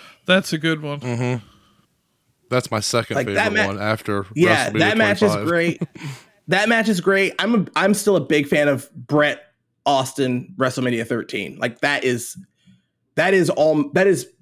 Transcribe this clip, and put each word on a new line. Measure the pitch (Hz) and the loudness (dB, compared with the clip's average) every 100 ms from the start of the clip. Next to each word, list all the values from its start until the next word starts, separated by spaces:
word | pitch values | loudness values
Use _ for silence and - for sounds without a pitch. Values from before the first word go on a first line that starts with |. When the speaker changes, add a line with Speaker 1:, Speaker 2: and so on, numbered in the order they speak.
| - - - | -16 -12 0
Speaker 1:
That's | 185 - | 0 0
a | 160 | -4
good | 160 160 | -2 -4
one. | 151 143 | -6 -10
Speaker 2:
Mm-hmm. | 127 120 123 123 101 _ _ _ _ _ _ _ _ _ _ | -6 -4 -2 -4 -8 _ _ _ _ _ _ _ _ _ _
That's | 123 - | -2 -2
my | 110 | -4
second | - 120 110 117 | -2 -2 -2 -4
Speaker 3:
Like, | 120 | -2
that | 101 220 | -2 0
Speaker 2:
favorite | 208 | 0
Speaker 3:
ma-, | 196 | -2
Speaker 2:
one | 101 | -2
after | 104 110 - 101 98 117 | -4 -4 -2 -6 -4 0
Speaker 3:
yeah, | 180 160 120 | 2 2 0
Speaker 2:
WrestleMania | 107 | 0
Speaker 3:
that | 175 220 | 0 2
match | 214 202 | 2 2
is | 208 | 2
Speaker 2:
twenty-five. | 208 165 | 2 0
Speaker 3:
great. | 170 170 - 170 | 0 0 -4 -8
Speaker 2:
<laughs> | - 147 131 - _ - | -12 -16 -16 -20 _ -2
Speaker 3:
That | 185 214 | 0 2
match | 226 214 | 2 2
is | 190 | 0
great. | 170 196 190 - | 2 2 2 0
I'm | 190 233 | 0 0
a, | 160 151 | 0 0
I'm | 190 | 2
still | 208 - 185 | 2 2 2
a | |
big | - 151 143 | 2 0 2
fan | 156 147 | 2 2
of | 135 - | 0 -4
Bret | - 123 147 147 123 - _ _ _ - | -18 -2 2 2 0 -10 _ _ _ 0
Austin | 139 127 - 131 123 - 95 | 2 0 -2 -2 -2 -6 -2
WrestleMania | 131 127 127 120 110 | -2 0 -2 -2 -2
thirteen. | 117 - 117 87 - | -6 -6 -8 -8 -6
Like, | 120 - | -8 -4
that | 143 143 | -4 -2
is, | 127 123 - - - _ _ _ _ _ _ - | -2 -2 -6 -14 -20 _ _ _ _ _ _ -2
that | 170 | 2
is | 190 160 | 2 2
all, | - 156 156 147 | 2 2 2 0
that | 180 190 | 2 2
is | 165 - _ | 2 -2 _